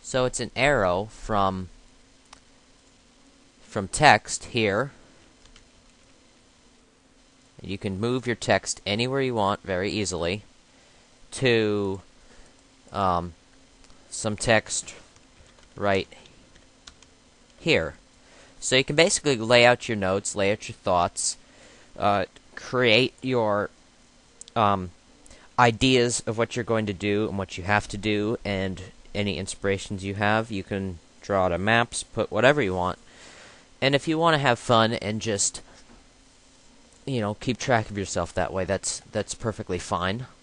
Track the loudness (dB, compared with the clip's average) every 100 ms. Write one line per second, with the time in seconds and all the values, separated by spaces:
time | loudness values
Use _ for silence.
0 | -4 0 0 -2 -8 0 2 4 2 0
1 | -4 -10 -4 2 2 0 -8 -14 -20 _
2 | _ _ _ -20 _ _ _ _ _ _
3 | _ _ _ _ _ _ -12 -8 -6 4
4 | 6 6 4 -12 -6 -2 0 0 -2 -8
5 | -20 -20 -20 _ -20 -20 _ _ _ _
6 | _ _ _ _ _ _ _ _ _ _
7 | _ _ _ _ _ -20 -10 -6 -6 -4
8 | -2 -4 -4 -6 0 0 0 -10 -4 -2
9 | -2 -2 -2 0 0 0 -2 -2 -2 -2
10 | -4 -2 -2 -4 -8 _ _ _ _ _
11 | _ _ -18 -2 2 4 2 0 -2 -6
12 | -10 _ -20 -20 -20 _ _ _ -14 -2
13 | 0 0 -2 -12 _ -20 -20 _ -20 -20
14 | -16 -8 -6 -4 2 2 2 -10 -10 -18
15 | -20 -20 _ _ -20 -20 -20 -6 0 0
16 | -2 -12 -20 -20 -20 -20 -20 _ -20 -20
17 | -20 _ _ _ _ _ 0 0 0 -8
18 | _ _ -20 -20 -20 -12 0 0 2 2
19 | 2 2 0 0 4 6 8 6 0 -2
20 | 0 0 -2 -2 0 0 -6 -10 0 2
21 | 2 -2 -6 -6 -16 -20 -20 -20 -20 -4
22 | 0 0 -2 -10 _ -18 -6 0 4 4
23 | 4 -2 -4 0 0 0 -2 _ _ _
24 | _ _ _ _ -8 0 2 2 -4 -12
25 | _ -20 -20 -20 -12 2 4 4 4 4
26 | 4 0 -6 -2 -2 -2 -2 0 0 -2
27 | 0 0 0 -4 -8 -8 0 0 0 -6
28 | -2 -2 -2 -4 -4 -4 -4 -6 -12 -20
29 | -12 -6 -4 -4 -8 -6 -4 -4 -4 -10
30 | -8 -2 2 2 -2 -8 -6 -6 -6 -10
31 | _ -20 -2 2 2 0 2 2 0 -6
32 | -10 -6 -4 2 4 4 0 0 -2 -4
33 | -12 -20 -20 -20 -20 -20 -20 _ 0 0
34 | 0 0 2 4 4 0 4 4 4 0
35 | -4 -6 -4 -2 -2 -4 -20 -20 -20 -20
36 | -20 _ _ _ _ -20 -20 -20 -20 -18
37 | -6 -4 -2 -4 -4 -4 2 0 0 -6
38 | -4 -4 -4 -2 -2 -2 -2 -2 -4 -10
39 | -8 -6 -6 -6 -6 -6 -6 -6 -4 -4
40 | -2 -4 -8 -16